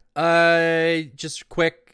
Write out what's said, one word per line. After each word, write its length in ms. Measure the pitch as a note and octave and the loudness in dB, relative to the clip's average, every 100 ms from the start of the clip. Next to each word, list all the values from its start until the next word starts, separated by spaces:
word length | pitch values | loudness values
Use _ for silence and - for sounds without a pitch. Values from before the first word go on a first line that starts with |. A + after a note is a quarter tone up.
| _ C#3+ | _ -4
Uh, 920 | E3 E3+ E3+ E3+ E3 E3 E3 E3 D#3 A#2+ | 0 2 4 2 2 0 0 -2 -6 -12
just 320 | D#3 - - | -14 -14 -8
quick, 440 | - D#3+ - _ | -2 -2 -4 _